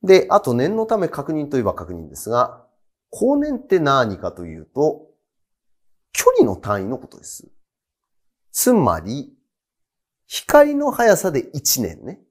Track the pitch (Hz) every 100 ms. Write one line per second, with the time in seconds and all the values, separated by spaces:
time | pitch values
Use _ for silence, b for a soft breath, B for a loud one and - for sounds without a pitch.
0 | 185 190 - - - 120 143 220 220 220
1 | 170 - 143 156 143 135 104 - 85 87
2 | 78 69 - 117 123 - _ _ _ _
3 | _ - 240 285 302 254 - 185 147 139
4 | 117 95 90 87 85 80 80 - 147 -
5 | - _ _ _ _ _ _ _ _ _
6 | _ - - 508 269 92 101 101 98 123
7 | - - - - - _ _ _ _ _
8 | _ _ _ _ _ - - 240 123 82
9 | 85 120 - _ _ _ _ _ _ _
10 | _ _ _ - - 294 294 285 285 -
11 | 233 190 190 143 - 147 - - 101 80
12 | - 190 _